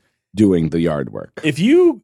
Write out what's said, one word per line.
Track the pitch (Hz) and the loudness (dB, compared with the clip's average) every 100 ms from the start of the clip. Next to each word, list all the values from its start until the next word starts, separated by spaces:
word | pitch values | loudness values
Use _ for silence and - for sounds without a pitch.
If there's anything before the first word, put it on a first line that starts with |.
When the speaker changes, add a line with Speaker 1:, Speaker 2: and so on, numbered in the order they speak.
| _ _ _ 95 | _ _ _ 0
Speaker 1:
doing | 101 87 80 | 2 2 0
the | 85 | -2
yard | 85 73 60 | -2 -4 -8
work. | 52 50 - 151 | -12 -16 -8 -6
Speaker 2:
If | 131 | -2
you | 220 349 349 233 | 2 4 2 0